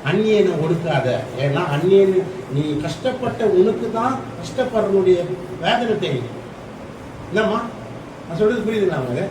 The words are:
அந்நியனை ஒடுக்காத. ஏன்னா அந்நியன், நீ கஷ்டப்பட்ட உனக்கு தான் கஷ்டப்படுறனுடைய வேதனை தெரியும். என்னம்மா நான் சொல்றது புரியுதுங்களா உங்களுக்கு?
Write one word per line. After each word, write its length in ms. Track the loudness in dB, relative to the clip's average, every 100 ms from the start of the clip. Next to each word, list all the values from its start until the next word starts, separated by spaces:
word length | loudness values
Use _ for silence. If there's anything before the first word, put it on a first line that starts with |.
அந்நியனை 460 | 0 2 4 6 4
ஒடுக்காத. 680 | 2 0 0 0 0 2 -2 -4 -2
ஏன்னா 240 | 0 0
அந்நியன், 580 | 0 0 6 6 6 4 0 -8 -4
நீ 260 | -2 0 -2
கஷ்டப்பட்ட 640 | -4 -2 -4 -2 -4 0
உனக்கு 460 | 2 6 4 2 -2
தான் 180 | -2 -2
கஷ்டப்படுறனுடைய 1120 | -2 -6 -12 -8 -4 0 0 2 4 6 4 2 -6 -8 -4
வேதனை 380 | 0 0 0 0
தெரியும். 400 | 0 -2 -4 -12 -14 -16 -16 -16 -16 -16 -16 -14 -4
என்னம்மா 260 | 0 0 0 -4 -12 -14 -14 -14 -16 -8
நான் 80 | 0
சொல்றது 240 | 2 2
புரியுதுங்களா 140 | -2
உங்களுக்கு? 540 | 0 0 0 -2 -4 -4